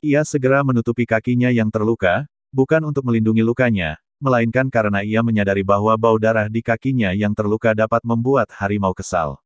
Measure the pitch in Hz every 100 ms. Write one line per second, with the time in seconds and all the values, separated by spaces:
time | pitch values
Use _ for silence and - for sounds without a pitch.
0 | 151 143 156 147 127 135 139 120 113 117
1 | 117 113 - 123 123 120 110 110 107 117
2 | 95 92 147 _ _ 131 135 160 156 143
3 | 131 117 110 110 113 120 127 104 82 76
4 | _ _ 135 127 117 127 131 123 104 101
5 | 104 110 117 110 98 98 95 101 107 110
6 | 113 110 110 113 107 113 - 113 135 131
7 | 101 95 104 104 104 107 113 110 110 117
8 | 117 117 120 139 110 - 101 104 95 92
9 | 98 90 76 69